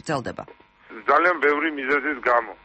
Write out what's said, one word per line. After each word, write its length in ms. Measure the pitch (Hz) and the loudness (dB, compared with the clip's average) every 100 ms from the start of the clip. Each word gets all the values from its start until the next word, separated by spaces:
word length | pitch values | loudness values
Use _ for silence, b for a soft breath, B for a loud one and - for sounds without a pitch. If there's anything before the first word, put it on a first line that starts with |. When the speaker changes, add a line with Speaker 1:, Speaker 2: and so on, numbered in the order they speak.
Speaker 1:
გრძელდება? 420 | - 143 92 - - - _ _ - 117 | -4 -4 -4 -10 -14 -20 _ _ -20 -8
Speaker 2:
ძალიან 340 | 107 147 175 170 | 0 4 4 2
ბევრი 320 | 147 147 160 | 2 2 0
მიზეზის 480 | 147 131 143 139 135 | -4 -2 -2 -2 -2
გამო. 340 | 123 120 110 87 | 2 2 0 -8